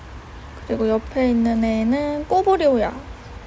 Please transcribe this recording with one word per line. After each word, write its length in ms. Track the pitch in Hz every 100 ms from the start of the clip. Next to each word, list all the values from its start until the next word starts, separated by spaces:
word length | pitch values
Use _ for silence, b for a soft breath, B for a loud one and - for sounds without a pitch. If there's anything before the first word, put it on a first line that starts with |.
| - - - - - - -
그리고 220 | 226 220
옆에 420 | 220 - 269 254
있는 340 | 233 233 226
애는 640 | 226 220 220 277 294 294 302
꼬부리 380 | 370 381 381 302
호야, 280 | 247 196 - - - - -